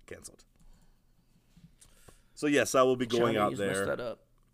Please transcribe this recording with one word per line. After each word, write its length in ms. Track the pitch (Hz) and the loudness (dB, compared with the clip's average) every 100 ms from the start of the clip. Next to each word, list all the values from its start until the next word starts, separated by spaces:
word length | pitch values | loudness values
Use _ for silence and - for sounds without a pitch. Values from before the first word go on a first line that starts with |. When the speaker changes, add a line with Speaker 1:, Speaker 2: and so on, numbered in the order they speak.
| - | -20
Speaker 1:
canceled. 380 | 87 - - _ _ - - - _ _ _ _ _ _ - - _ - _ - - _ | -20 -20 -20 _ _ -20 -20 -20 _ _ _ _ _ _ -20 -20 _ -20 _ -20 -20 _
So, 120 | - 151 | -6 0
yes, 280 | 143 110 | 2 2
I 80 | 135 | 4
will 140 | 127 127 | 4 2
be 100 | 123 | 0
going 280 | 120 117 | 0 0
Speaker 2:
Johnny, 40 | 110 | 2
Speaker 1:
out 120 | 104 | -2
Speaker 2:
you 40 | - | -2
just 80 | 98 | -4
messed 200 | 95 98 | -2 -2
Speaker 1:
there. 100 | - | -4
Speaker 2:
that 40 | |
up. 180 | 120 - _ _ _ | -8 -12 _ _ _